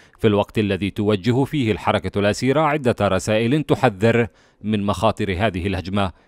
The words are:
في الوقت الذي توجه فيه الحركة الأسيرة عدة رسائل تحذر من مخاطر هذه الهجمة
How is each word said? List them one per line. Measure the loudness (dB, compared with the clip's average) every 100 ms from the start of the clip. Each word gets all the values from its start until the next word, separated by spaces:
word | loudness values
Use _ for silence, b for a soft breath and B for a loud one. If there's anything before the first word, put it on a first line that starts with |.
| b b
في | 2
الوقت | 2 2 0
الذي | -2 0 -4
توجه | -2 0 0 0 0
فيه | 0 -2 -2
الحركة | -2 0 -2 -2 -2
الأسيرة | 0 0 0 2
عدة | 0 0 -2 0
رسائل | 0 0 0 0 2 0
تحذر | 0 0 0 2 2 2 0 b b b
من | -4 -2
مخاطر | -2 0 0 0 -4 0
هذه | -2 -2 -4
الهجمة | -4 -4 -2 -2 -6